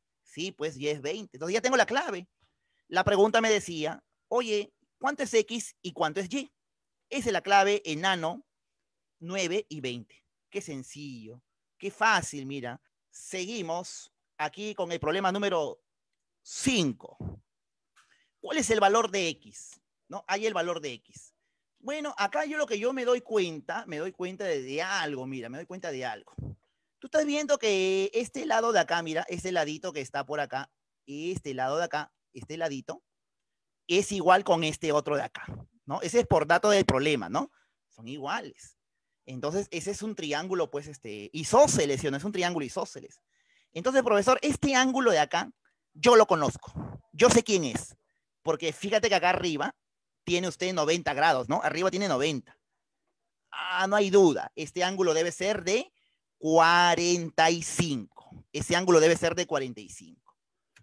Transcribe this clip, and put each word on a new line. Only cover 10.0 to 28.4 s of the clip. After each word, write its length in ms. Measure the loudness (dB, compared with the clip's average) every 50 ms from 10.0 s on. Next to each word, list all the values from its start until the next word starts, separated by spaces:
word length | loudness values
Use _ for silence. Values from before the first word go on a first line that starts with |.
| -12 -16 _ _ _ _ _ _ _ _
Qué 100 | -12 -12
sencillo, 800 | -10 -10 -12 -12 -14 -14 -16 -16 -14 -14 -14 -16 -18 -18 -20 -20 _ _ _ _ _ _ _ _
qué 140 | -12 -12 -4
fácil, 540 | 0 2 4 4 2 0 -2 -8 -10 -10
mira. 340 | -8 -8 -8 -8 -10 -12 -14 -16 _ _ _ _ _
Seguimos 1000 | _ -20 -16 -12 -10 -8 -8 -8 -8 -8 -6 -6 -6 -6 -6 -10 -14 -18 -20 -20 _ _ _ _ _
aquí 380 | -8 -8 -8 -6 -8 -10 -10 -6
con 160 | -6 -6 -6
el 80 | -6 -4
problema 320 | -4 -2 -2 0 0 0
número 500 | 0 0 -2 -2 0 -2 -2 -4 -6 -12 _ _ _ _ _ _ _ _ _ _ _ _ _
cinco. 720 | -16 -12 -4 -2 0 2 2 0 0 -2 -6 -12 -20 -18 _ -14 -14 -14 -16 _ _ _ _ _ _ _ _ _ _ _ _ _ _ _ _ _ _ _ _
¿Cuál 180 | -12 -6 -4 -4
es 100 | 0 2
el 100 | 2 4
valor 320 | 4 4 4 4 2 0 -2
de 160 | -2 -2 -4
X? 520 | -4 -8 _ -20 -20 -20 -20 -20 -20 _ _ _ _ _ _ _
¿No? 160 | -16 -14 -6
Hay 200 | -4 -4 -2 -2
el 80 | -2 -2
valor 260 | -2 -4 -4 -4 -6
de 140 | -8 -10 -12
X. 380 | -12 _ _ _ -20 -20 -20 _ _ _ _ _ _ _ _ _ _
Bueno, 340 | -12 -10 -8 -8 -8 -8 -4 -4
acá 260 | -4 -2 -2 -4 -4
yo 140 | -4 -4 -4
lo 80 | -4
que 140 | -4 -4 -2
yo 120 | -2 -2 -2
me 120 | -2 0
doy 160 | 0 0 0
cuenta, 640 | -2 -2 -2 0 0 0 -4 -8 -8 -8 -8 -8 -8
me 120 | -8 -8 -8
doy 120 | -8 -8
cuenta 340 | -8 -8 -8 -10 -8 -6 -4
de, 160 | -4 -4 -4 -4
de 200 | -6 -6 -6 -4
algo, 440 | -2 -2 -2 -2 -4 -4 -6 -8
mira, 220 | -8 -8 -10 -10 -10
me 100 | -12 -14
doy 80 | -14
cuenta 260 | -14 -14 -12 -10 -8 -8
de 120 | -6 -6
algo. 300 | -6 -6 -8 -12 -16 -16 -14 -12 -12 -14 -16 _ _ _ _ _ _ _ _
Tú 100 | -14 -2
estás 180 | 0 0 0
viendo 320 | 0 0 -2 0 0 0 0
que 520 | 2 2 2 2 2 2 2 0 0 0 -2
este 320 | -2 -4 -4 -6 -8